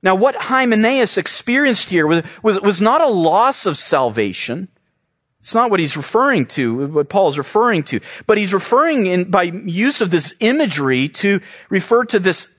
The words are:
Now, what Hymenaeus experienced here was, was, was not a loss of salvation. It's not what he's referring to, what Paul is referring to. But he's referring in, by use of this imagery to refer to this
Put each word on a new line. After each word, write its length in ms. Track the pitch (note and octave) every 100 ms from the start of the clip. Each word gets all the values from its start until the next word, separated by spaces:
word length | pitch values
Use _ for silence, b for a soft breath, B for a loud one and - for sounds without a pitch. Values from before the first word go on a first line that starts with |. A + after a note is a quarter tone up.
Now, 140 | F#3+ F#3+
what 180 | B3
Hymenaeus 800 | C4+ - C4 B3+ G#3+ A3+ C4+ A3+ -
experienced 720 | F3 - - B3 C#4+ A3+ -
here 200 | F3+ D3+
was, 160 | E3+ D#3+ B
was, 180 | A3 F#3+
was 220 | G3+ F3
not 180 | G#3+ C#4+
a 60 | D#4
loss 580 | G3+ E3 F3+ B3 -
of 140 | G3 D3
salvation. 880 | - D3 B2+ G#2+ G#2 F2+ - B2+ F#3 _ _ _ _ _ _ _
It's 160 | -
not 160 | A3+ A#3+
what 80 | F#3+
he's 180 | D#3 D3+
referring 500 | C#3 A3 C#4 A#3 B2
to, 420 | - A#2+ A#2 C#3
what 200 | D3+ C#3+
Paul 200 | G3 F3+
is 100 | C#3+
referring 460 | C3+ G#3 A#3+ G3
to. 160 | C#3+ A#2+ B B -
But 120 | G#3+
he's 140 | G3+
referring 540 | F#3+ - A#3+ D#4+ D4 F#3+
in, 240 | F3+ F3+
by 140 | F#3+
use 560 | F3+ F3 F#3+ E3+ A#3+ C#4+
of 100 | G3
this 240 | E3 - -
imagery 680 | A3 C#4 C#4+ D3 C3+ B2+ C#3
to 280 | - G3+ G3+ B B B
refer 340 | G3 - A#3 B3
to 120 | G#3+
this 300 | F#3 E3 -